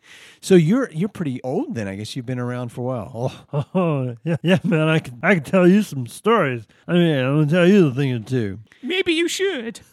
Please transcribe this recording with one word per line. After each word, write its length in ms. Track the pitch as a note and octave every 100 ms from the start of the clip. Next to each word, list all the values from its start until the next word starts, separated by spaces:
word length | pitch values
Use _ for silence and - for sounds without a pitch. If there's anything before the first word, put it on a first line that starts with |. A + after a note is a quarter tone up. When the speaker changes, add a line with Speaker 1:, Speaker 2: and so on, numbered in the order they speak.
| _ - - -
Speaker 1:
So 140 | -
you're, 360 | F#3 D#3 B3 A#3+
you're 160 | D#3 G#3
pretty 320 | - D3+ B2
old 320 | B2+ E3 D#4+
then. 120 | C3 G2
I 80 | G2
guess 180 | A2 C#3
you've 80 | A#2+
been 120 | B2+
around 320 | B2 B2 B2
for 100 | C3
a 40 |
while. 840 | B2 B2 F#2 A2+ C3 - - C#3+ -
Speaker 2:
<laughs> 60 |
Oh, 420 | F#3 E3+ C#3+ B2+ A#2+
yeah, 120 | E3 E3+
yeah, 160 | E3 F#3
man. 240 | - D#3 D#3
I 120 | D#3
can, 180 | - A#2+
I 120 | E3+
can 100 | F3
tell 240 | B2 F#3+ F3+
you 140 | G3+
some 240 | - C#3 A#2
stories. 600 | - G#3 A3+ C#3+ A#2+ G#2+ _ -
I 40 |
mean, 220 | F3 E3+ C#3+
I'm 160 | B2+ D3
gonna 100 | D3
tell 160 | F3+ F3
you 200 | G3+ D#3
a 60 |
thing 180 | B2 C#3
or 80 | A#2+
two. 400 | G#2 C3 G#2 A2 G#2+ _
Speaker 3:
Maybe 300 | B3 F#4 F#4
you 160 | D#4+ E4+
should. 520 | - G4 D4 A3+ - -